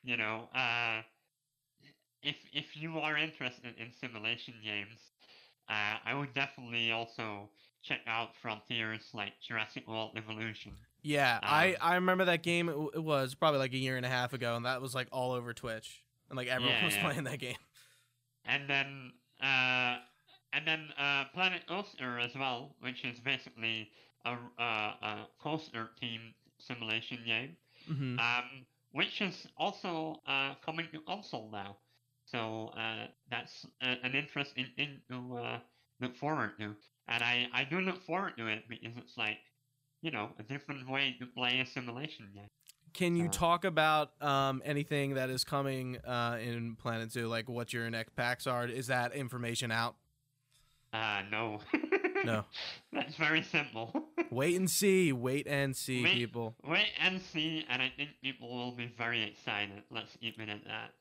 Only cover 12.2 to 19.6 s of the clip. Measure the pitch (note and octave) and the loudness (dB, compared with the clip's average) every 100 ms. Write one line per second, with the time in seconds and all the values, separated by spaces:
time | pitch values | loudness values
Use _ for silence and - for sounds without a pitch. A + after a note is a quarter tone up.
12.2 | F#3 E3+ E3+ E3+ E3+ D3 D3+ E3 D#3+ D3 | 6 6 4 2 2 0 -2 -2 2 2
13.2 | C3 C3 D#3+ C#3 C3+ C3 C3 B2+ B2+ B2+ | 2 4 6 6 2 2 0 0 0 2
14.2 | B2 C3 A#2+ A#2 A#2+ B2+ C3 C3 B2 C3 | 0 0 0 0 0 0 -2 -2 -2 0
15.2 | B2+ B2+ A#2+ A#2 B2 A2 - - _ _ | 0 0 -4 -6 -6 -6 -8 -18 _ _
16.2 | _ C3 B2 B2+ B2+ A#2+ G#2 G2+ - - | _ -6 0 2 4 4 4 4 2 2
17.2 | C3+ B2 B2 C3 - - - _ _ _ | -2 -4 -6 -8 -12 -20 -20 _ _ _
18.2 | _ _ - C#3 C#3 C#3 C#3 C#3 B2+ - | _ _ -2 -2 2 0 0 -6 -14 -18
19.2 | _ - C3+ C3 | _ -4 2 4